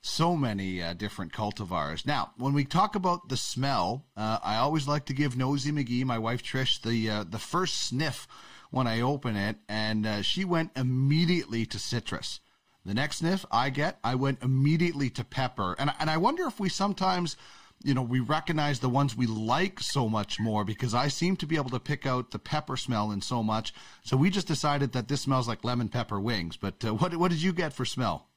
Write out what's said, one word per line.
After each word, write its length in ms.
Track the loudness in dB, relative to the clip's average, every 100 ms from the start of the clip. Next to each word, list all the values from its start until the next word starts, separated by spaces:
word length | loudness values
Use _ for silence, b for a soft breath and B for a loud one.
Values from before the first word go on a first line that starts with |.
so 340 | -4 0 2 2
many, 460 | 0 0 -2 -4
uh, 120 | -4
different 400 | -4 -6 -6 -10
cultivars. 720 | -4 -4 -4 -4 -2 -2 -4 -2
Now, 260 | -2 -2 -4
when 180 | 0
we 120 | 0 2
talk 300 | 2 2 2
about 340 | 0 -2 -2
the 80 | -6
smell, 680 | -4 -2 0 2 0 -2 -8 -6
uh, 220 | -2 -2
I 120 | -2 0
always 320 | 2 0 0
like 180 | -2 -2
to 80 |
give 240 | 0 0 0
Nosy 340 | 0 0 0
McGee, 320 | -2 0 0
my 140 | 0 0
wife 240 | 0 -2
Trish, 400 | -2 -2 2 0
the, 280 | 2 2 2
uh, 140 | 0
the 160 | -4 -8
first 440 | -2 0 0 -2
sniff 440 | -2 -2 -2 -4 -14 B B B B
when 160 | 0 2
I 140 | 2
open 340 | 2 0 -2 0
it, 220 | -2 -4 -6
and, 360 | -4 0 0 0
uh, 160 | 0
she 220 | 0 -2 0
went 260 | 0 0 0
immediately 880 | 0 2 4 4 4 2 0 -2 -2
to 100 | -4
citrus. 600 | -4 -4 -4 -8 -8 -12 b b b b -4
The 80 | -2
next 220 | -2 0
sniff 280 | 0 0 2
I 180 | 2 2
get, 300 | 2 -2 0
I 120 | -2 0
went 280 | 0 0
immediately 680 | 0 4 4 4 2 2 -2
to 120 | -2
pepper. 500 | -6 -2 -2 0 -2 0
And, 140 | -2 0
and 100 | 0
I 80 | 2
wonder 300 | 2 2 -2
if 120 | -2
we 80 | -2
sometimes, 680 | 0 -2 2 2 2 0 -4 B B B B
you 120 | 0
know, 80 | 0
we 180 | 2 0
recognize 640 | 2 0 0 0 2 2
the 80 | 2
ones 260 | 4 2 2
we 100 | 0
like 540 | 0 2 2 2 -2
so 300 | -4 0 2
much 280 | 0 -2 -2
more, 280 | 0 0 0
because 280 | -2 0
I 140 | 2 0
seem 300 | 2 0 0
to 80 | 0
be 100 | -2
able 140 | 0
to 100 | -4
pick 260 | -2 -2 0
out 260 | -2 -2
the 80 | -8
pepper 360 | -4 -4 -2 -6
smell 340 | -2 0 0
in 120 | -2
so 200 | -2 0
much. 320 | 2 0 -2 B B B
So 140 | 0 4
we 120 | 4
just 180 | 2 -2
decided 440 | 0 2 2 0
that 160 | -2 -2
this 140 | -2
smells 260 | 2 2 2
like 160 | -2
lemon 240 | -2 0 0
pepper 320 | -2 -2 -2
wings. 380 | -2 -2 -4 -4
But, 260 | -6 -4
uh, 100 | -2
what, 220 | 0 0 2
what 160 | 2
did 100 | 4
you 120 | 0
get 180 | 0 -4
for 140 | -2 -4
smell? 420 | 0 0 -2 _